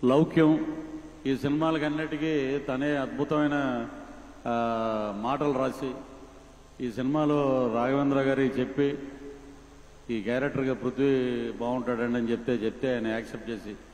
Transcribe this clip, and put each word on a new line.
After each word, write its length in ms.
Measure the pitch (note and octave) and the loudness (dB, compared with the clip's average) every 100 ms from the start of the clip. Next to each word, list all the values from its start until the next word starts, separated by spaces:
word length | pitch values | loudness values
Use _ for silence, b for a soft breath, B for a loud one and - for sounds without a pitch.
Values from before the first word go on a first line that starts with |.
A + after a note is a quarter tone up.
| B2+ | 6
లౌక్యం, 720 | C3+ D#3+ - D#3 D#3 - - - - - - C3+ | 6 6 6 6 6 2 -6 -8 -12 -14 -8 -2
ఈ 120 | C3 | 0
సినిమాలకన్నిటికీ 1200 | C#3+ D3+ D#3+ D#3+ D3+ D3 D#3 D3+ D#3 D#3 C3 C#3 | 0 2 2 0 0 -2 -4 -4 0 0 0 -2
తనే 380 | C3+ C3 D3 D3 | -2 -2 0 0
అద్భుతమైన, 920 | C3 B2+ D3 D3+ D3+ C#3+ C3+ B2 A#2 - - - - - A#2+ | -2 -4 0 2 2 2 0 -2 -4 -10 -16 -18 -18 -10 -2
ఆ, 720 | A#2 A#2 A2+ A2+ A2 G#2+ G2+ | 0 0 0 0 -2 -2 -4
మాటలు 340 | A2+ C#3 D3 C3 | -2 0 0 2
రాసి, 340 | C3 B2 C#3 B2+ - - - - - - - - | 0 -2 -6 -8 -14 -18 -20 -20 -20 -20 -20 -8
ఈ 100 | B2+ | -6
సినిమాలో 800 | A2 B2+ D3+ D3+ D3 C#3+ C3 B2 A#2 | -2 0 2 4 4 4 4 2 2
రాఘవేంద్ర 440 | B2 C#3 C#3 C#3 | 2 2 4 4
గారికి 400 | C3+ C3+ C3+ A#2+ | 4 4 2 2
చెప్పి, 380 | B2+ - C#3+ C#3+ - - - - - - - - - - - | -2 2 0 0 -8 -12 -14 -16 -18 -20 -20 -20 -20 -20 -4
"ఈ 120 | A#2 | -4
క్యారెక్టర్‌గా 520 | G2+ B2 C#3 C#3 C3 | 0 0 0 0 0
పృథ్వీ 760 | B2+ B2 B2 C#3 C3+ B2+ A#2+ A#2 | 0 -2 2 4 4 2 0 -4
బాగుంటాడండి" 680 | - A#2+ B2+ A#2+ A#2+ A#2+ A#2+ | -4 -2 -2 -2 0 0 0
అని 140 | A#2 | 0
చెప్తే, 200 | A2+ A#2 | 0 0
చెప్తే 420 | A#2+ A2 A2 C3 | 0 0 -2 -2
ఆయన 140 | B2 A2+ | 0 0
యాక్సెప్ట్ 420 | A2+ G#2+ A#2 G#2+ | -2 -6 -10 -8
చేసి 260 | A2+ G#2+ G2+ - | -8 -8 -14 -14